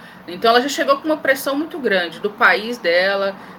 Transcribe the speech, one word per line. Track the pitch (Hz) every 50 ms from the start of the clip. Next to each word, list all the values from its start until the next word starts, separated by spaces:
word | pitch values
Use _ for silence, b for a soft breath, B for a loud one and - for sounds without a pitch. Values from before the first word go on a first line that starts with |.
| B B B B B 165
Então | 175 180 226 226
ela | 233 247
já | 262 285
chegou | - - 294 262 277 -
com | -
uma | 311 302
pressão | 302 - 262 269 269 - 277 277
muito | 285 330 311 - 320
grande | 247 208 196 180 175 165 170 -
do | - 208
país | 208 - 233 190 175 190 214 233 240 233
dela, | - 170 170 180 185 196 202 196 196 196 196 B B B B